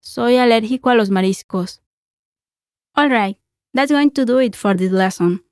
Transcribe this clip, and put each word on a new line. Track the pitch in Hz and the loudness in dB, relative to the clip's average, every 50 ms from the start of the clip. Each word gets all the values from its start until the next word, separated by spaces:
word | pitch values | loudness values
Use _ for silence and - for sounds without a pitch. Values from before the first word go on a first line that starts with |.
Soy | _ - - - 233 240 247 | _ -16 -8 -4 0 2 2
alérgico | 254 247 240 233 226 220 214 254 254 - 254 | 2 4 2 2 2 0 -2 -6 -4 0 0
a | 247 | 2
los | 233 214 196 | 2 2 2
mariscos. | 196 190 185 190 196 - - _ - 190 175 185 - _ _ _ _ _ _ _ _ _ _ _ _ _ _ _ _ _ _ _ _ _ _ _ _ | 0 0 0 0 -2 -4 -8 _ -6 -6 -6 -6 -10 _ _ _ _ _ _ _ _ _ _ _ _ _ _ _ _ _ _ _ _ _ _ _ _
All | - 294 294 | 0 0 2
right, | 262 233 208 196 202 _ _ _ _ _ _ _ _ | 2 0 0 -2 -6 _ _ _ _ _ _ _ _
that's | 254 269 285 | -2 -2 0
going | 294 285 285 294 277 | 2 2 2 2 2
to | 294 262 | 0 -2
do | 233 240 262 | 0 2 2
it | 262 233 196 | 2 0 -2
for | - - 208 196 | -4 -2 -2 0
this | 180 185 190 185 | 0 0 0 0
lesson. | 190 190 185 185 - 180 175 175 190 _ _ | 0 0 0 0 0 0 0 0 -2 _ _